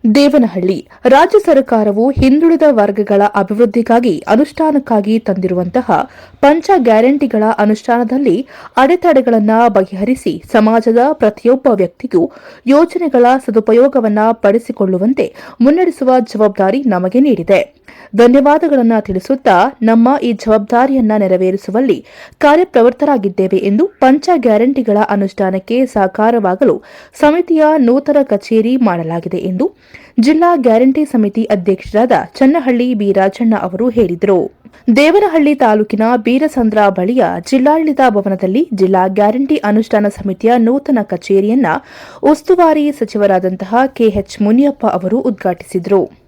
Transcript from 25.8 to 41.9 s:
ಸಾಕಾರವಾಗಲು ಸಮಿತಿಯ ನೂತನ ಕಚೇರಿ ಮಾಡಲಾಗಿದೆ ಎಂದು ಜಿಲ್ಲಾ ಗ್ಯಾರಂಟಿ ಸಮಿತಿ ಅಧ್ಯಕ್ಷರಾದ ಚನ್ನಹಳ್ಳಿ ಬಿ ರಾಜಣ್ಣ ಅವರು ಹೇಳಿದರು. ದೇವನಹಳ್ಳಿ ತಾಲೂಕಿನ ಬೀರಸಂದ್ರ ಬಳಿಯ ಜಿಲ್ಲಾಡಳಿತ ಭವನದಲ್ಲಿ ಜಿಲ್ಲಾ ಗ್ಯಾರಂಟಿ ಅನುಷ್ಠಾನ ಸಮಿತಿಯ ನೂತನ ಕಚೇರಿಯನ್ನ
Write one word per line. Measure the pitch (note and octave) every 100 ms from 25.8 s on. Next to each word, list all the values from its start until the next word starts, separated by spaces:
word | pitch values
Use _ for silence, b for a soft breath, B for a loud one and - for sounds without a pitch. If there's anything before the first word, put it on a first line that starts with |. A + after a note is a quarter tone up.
| C4
ಸಾಕಾರವಾಗಲು | A3 F#3+ F#3 G#3+ A#3 G3 F#3 B3+ C3+ B B B -
ಸಮಿತಿಯ | D4 D#4+ F4 D#4+ D4+ D#4
ನೂತನ | A#3+ C4 C#4+ D4
ಕಚೇರಿ | C#4 G#3 - A3 A3 C4
ಮಾಡಲಾಗಿದೆ | A3+ E3+ D#3+ E3+ E3+ F3+
ಎಂದು | - F#3 D#4+ _ B B B -
ಜಿಲ್ಲಾ | A3+ D#4 F4 E4+
ಗ್ಯಾರಂಟಿ | A#3+ A3 C4 C4+
ಸಮಿತಿ | D4 B3 G#3 G#3+
ಅಧ್ಯಕ್ಷರಾದ | A3 G#3 F3+ F#3+ - G#3 A#3+ F#3+ - -
ಚನ್ನಹಳ್ಳಿ | C4+ E4 C4 B3 B3
ಬಿ | A#3 G3+
ರಾಜಣ್ಣ | G3 F#3+ G3 A3+ G#3
ಅವರು | F3+ F#3 B3
ಹೇಳಿದರು. | A#3 F#3+ E3+ G3+ F#3 - _ - B - A#3
ದೇವನಹಳ್ಳಿ | D4 F#4 - D#4+ D4
ತಾಲೂಕಿನ | D4 A#3+ G#3+ G#3+ G#3 A3 B3
ಬೀರಸಂದ್ರ | A3 C4 D4+ C#4+ A3+ G#3+ G#3
ಬಳಿಯ | F#3+ F3+ B3 F3 F3 -
ಜಿಲ್ಲಾಡಳಿತ | C4+ C4 D#4 D#4 C#4 C4
ಭವನದಲ್ಲಿ | G#3 G3 F#3+ F#3 G#3 F4
ಜಿಲ್ಲಾ | G3+ F#3+ F#3+ F#3+
ಗ್ಯಾರಂಟಿ | G3 G#3 A#3+ C#4 D4+
ಅನುಷ್ಠಾನ | G#3 G#3 A3 G#3+ G#3
ಸಮಿತಿಯ | - G3 F#3 A3 B3
ನೂತನ | A3+ C4+ C#4 B3+
ಕಚೇರಿಯನ್ನ | G3+ F3 - G3 G3+ B3 A3+ D#3 B